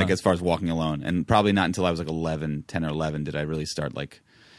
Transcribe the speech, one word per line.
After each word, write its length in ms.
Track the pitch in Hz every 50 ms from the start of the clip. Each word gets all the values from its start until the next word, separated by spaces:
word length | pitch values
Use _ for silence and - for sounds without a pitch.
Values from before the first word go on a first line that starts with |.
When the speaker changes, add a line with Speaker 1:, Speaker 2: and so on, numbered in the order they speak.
| 95
Speaker 1:
Uh-huh. 60 | 92
Speaker 2:
as 80 | 92 90
far 120 | - 98
as 80 | 90 85
walking 280 | 90 87 85 82 90 85
alone. 340 | 82 82 80 78 76 71 67
And 200 | - 90 90 -
probably 280 | - 117 107 104 104
not 140 | 98 98 92
until 200 | 85 85 98 90
I 60 | 87
was, 80 | 85 80
like, 80 | 85 76
eleven, 560 | 80 80 80 80 80 76 78 76 73 73 73
ten 180 | - - 87 80
or 40 | 76
eleven 340 | 76 78 78 78 76 76
did 140 | 73 76 73
I 60 | 73
really 220 | 76 76 80 78 78
start, 300 | - - - 73 71 -
like, 280 | - 71 - - - _ _ _ - - - -